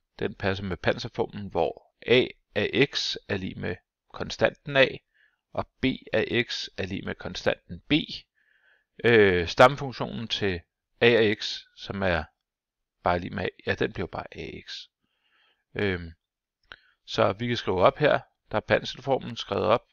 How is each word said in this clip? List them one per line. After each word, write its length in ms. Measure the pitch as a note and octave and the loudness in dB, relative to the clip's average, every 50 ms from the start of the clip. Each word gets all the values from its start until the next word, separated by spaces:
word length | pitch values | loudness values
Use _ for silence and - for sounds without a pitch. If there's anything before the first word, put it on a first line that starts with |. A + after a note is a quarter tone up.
| _ _ _ - | _ _ _ -8
Den 160 | A2 G2 - | -8 -8 -6
passer 300 | - - F#2+ G2 F#2+ G2+ | -4 -2 -2 -2 -2 -4
med 120 | F#2+ F2 | -8 -8
panserformen, 720 | - - A#2 - - - A#2+ - - A2 - - G#2+ G2+ F#2 | -4 -2 -2 -2 -2 -6 -10 -4 -4 -6 -6 -6 -12 -12 -6
hvor 440 | - F2 D#2+ - - - _ _ _ _ - | -2 0 -2 -2 -2 -8 _ _ _ _ 0
a 200 | - A#2+ B2+ G#2 - - _ _ _ - | 2 4 4 4 0 -6 _ _ _ -4
af 340 | G#2 G#2 - - A2+ C#3 - | -4 -4 0 2 2 0 0
x 240 | - - - - - - _ - | 0 -6 -4 -4 -6 -8 _ -6
er 80 | G#2 | -6
lig 220 | F#2+ F#2 G2 A2+ - | -6 -6 -8 -8 -8
med 180 | F#2+ F#2+ F#2+ - _ _ _ _ _ _ | -8 -8 -8 -10 _ _ _ _ _ _
konstanten 640 | - - - - - - - - - _ - C#3+ C#3+ | -12 -10 -10 -10 -2 0 0 0 0 _ -12 -2 2
a, 100 | C3+ C3 - - - _ _ _ _ _ _ _ _ _ _ | 2 2 2 2 -10 _ _ _ _ _ _ _ _ _ _
og 160 | - - - _ _ - | -8 -8 -8 _ _ -2
b 40 | C3 C3 - - - - | 0 0 0 -2 -6 -2
af 320 | - A2 - - F#2 A#2 A#2+ - | 0 0 0 2 0 -2 -2 -2
x 200 | - - - - - | -4 -8 -8 -10 -8
er 100 | - G2 | -8 -8
lig 180 | F#2 G2 - - | -6 -6 -8 -8
med 100 | F#2+ F#2 | -8 -10
konstanten 640 | - - F2 F#2 - - G#2 F#2+ - _ - F2+ F2 | -8 -10 -10 -10 -2 -2 -2 -2 -2 _ -16 -16 -14
b. 120 | _ - C#3+ D#3+ - - - - - _ _ _ _ _ _ _ _ _ _ _ _ _ _ - - | _ 0 2 2 2 -2 -10 -14 -16 _ _ _ _ _ _ _ _ _ _ _ _ _ _ 0 4
Øh, 440 | A#2 A#2+ A2 G2+ G2 F2+ F2 E2+ - | 6 8 8 8 8 6 2 0 -2
stamfunktionen 800 | - - B2+ C3 C#3+ C3+ C#3+ C3 A2+ - C3 - - A#2+ A2+ - | 6 8 8 8 8 2 -8 -10 -8 -8 -8 -8 -6 -8 -6 -6
til 320 | - - G#2+ G2 F2+ E2+ - _ _ _ _ _ _ - | -4 -2 -2 -2 -2 -4 -10 _ _ _ _ _ _ 4
a 140 | A#2+ A#2+ A#2+ | 4 6 6
af 220 | A2 A2+ G#2 A2 - | 6 4 4 2 -2
x, 200 | - - - - - _ _ | -4 -8 -8 -10 -14 _ _
som 260 | - - - G2 G2 | -20 -12 -10 -6 -2
er 220 | G2 F#2 E2+ D#2 D#2 - _ _ _ _ _ _ _ _ _ _ _ _ _ _ | 0 0 0 0 -2 -6 _ _ _ _ _ _ _ _ _ _ _ _ _ _
bare 160 | - F#2 F2 F2+ | 0 0 0 0
lig 140 | F#2 G2 G2+ | -2 -6 -8
med 100 | G2 F2+ | -4 -4
a, 40 | - - _ - | -6 -6 _ -4
ja, 80 | A2 - | -4 -2
den 180 | - - A#2 | 0 -2 -2
bliver 140 | A2+ - F2+ | -2 -6 -8
bare 300 | - - D#2+ - - - - | -8 -8 -12 -12 -12 -14 -14
a 220 | D#2+ - - - - - | -12 -12 -12 -16 -14 -14
x. 180 | - - - _ _ _ _ _ _ _ _ _ _ _ _ _ _ _ _ _ - | -16 -16 -16 _ _ _ _ _ _ _ _ _ _ _ _ _ _ _ _ _ -6
Øhm, 380 | - G#2 G2 F#2 F2 E2+ E2 D#2+ _ _ _ _ _ _ _ _ _ _ _ - _ _ _ _ _ _ | -4 -2 -2 -2 -4 -6 -12 -14 _ _ _ _ _ _ _ _ _ _ _ -20 _ _ _ _ _ _
så 280 | - - - A2 G#2 | -8 0 2 2 2
vi 140 | G2 G#2+ A#2+ | 2 -2 -4
kan 100 | A#2+ A#2+ | -4 -4
skrive 240 | A2 - A2 F#2 F2+ | -4 -2 -2 0 4
op 180 | G2 C3+ - - | 4 4 4 4
her, 220 | D3 C3+ B2 B2+ - _ _ _ _ - | 2 2 2 2 -2 _ _ _ _ -6
der 60 | - | -6
er 40 | G#2+ | -6
panserformen 760 | - - - - - - - - B2+ C#3 C3 C3 B2 A#2+ A#2 | 0 2 0 0 0 -4 -12 -10 -4 -4 -4 -2 -4 -8 -10
skrevet 280 | - - - G2 G2 F#2+ | -12 -8 -4 -2 -2 2
op 220 | G2 A2+ - _ _ | 2 2 2 _ _